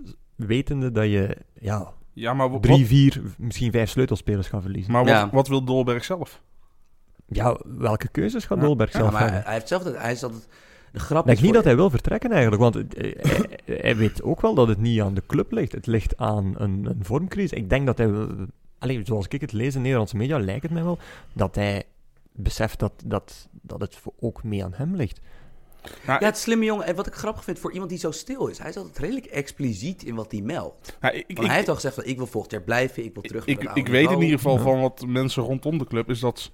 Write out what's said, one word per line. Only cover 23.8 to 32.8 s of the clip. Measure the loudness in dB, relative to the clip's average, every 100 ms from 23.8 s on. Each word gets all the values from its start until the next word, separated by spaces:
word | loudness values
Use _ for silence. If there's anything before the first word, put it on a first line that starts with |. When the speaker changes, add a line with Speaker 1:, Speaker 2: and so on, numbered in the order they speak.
Speaker 1:
het | -10 -10
vo-, | -18 -8
ook | -8 -8
mee | -6 -6
aan | -6
hem | -6 -6 -4
ligt. | -4 -8 -18 -20 -20 -20 -20 -20 -20 -10 -2
Speaker 2:
Nou, | 2
Speaker 3:
Ja, | 2
het | 0
slimme | 0 0
jongen. | 2 0 -2
En |
wat | -4 -6
ik |
grappig | -8 -8 -8
vind | -10 -8
voor | -8
iemand | -8 -8
die | -6
zo | -6
stil | -6 -8 -6 -6
is, | -6
hij | -12
is | -12
altijd | -12 -8
redelijk | -6 -6 -8
expliciet | -8 -8 -6 -6 -4 -8 -10
in | -10
wat | -10 -8
hij | -8
meldt. | -6 -6 -10 -12 -20 -4
Speaker 2:
nou, | -4
ik, | -4 -6
Speaker 3:
Want | -2
Speaker 2:
ik, | 0
Speaker 3:
hij | 2
heeft | 0
al |
gezegd | -2 -4
van, | -6
"Ik | -6 -6
wil | -6
volgend | -6 -6
jaar | -8
blijven, | -2 0